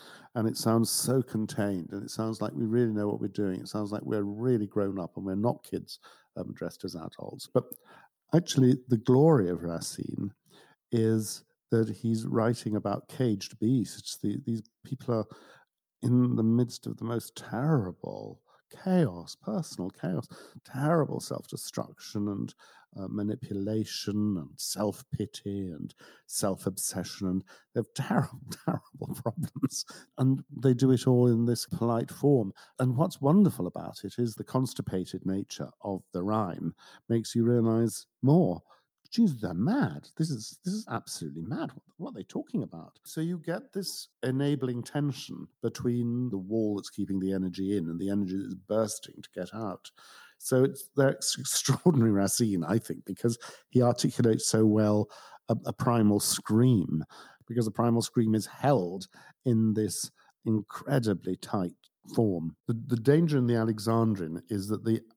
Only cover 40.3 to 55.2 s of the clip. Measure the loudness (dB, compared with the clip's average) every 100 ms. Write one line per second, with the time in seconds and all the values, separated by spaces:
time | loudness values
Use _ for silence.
40.3 | -4 -8 -12 -8 -8 -6 -8 -8 -10 -10
41.3 | -10 -8 -6 -8 -10 -20 -14 -12 -12 -10
42.3 | -10 -6 -6 -6 -10 -18 _ -12 -6 -4
43.3 | -4 -6 -8 -8 -10 -8 -10 -14 _ -2
44.3 | 0 0 0 -2 -4 -6 -2 -2 -4 -10
45.3 | -14 -14 _ -6 -2 -2 0 0 -2 -2
46.3 | -4 -4 -2 0 -2 -6 -6 -4 -2 0
47.3 | 0 -2 -2 -2 -2 -2 -4 -2 -2 -2
48.3 | -4 -6 -10 -2 0 0 -2 -12 -18 -14
49.3 | -10 -8 -8 -8 -10 -14 _ -20 -20 -20
50.3 | _ 0 4 4 2 -4 2 4 2 -2
51.3 | -4 -2 -2 0 2 4 6 6 4 2
52.3 | 2 0 0 0 0 -2 -8 -10 -2 -2
53.3 | -2 -8 -18 _ 4 4 4 0 2 4
54.3 | 4 2 4 6 6 4 4 0 -6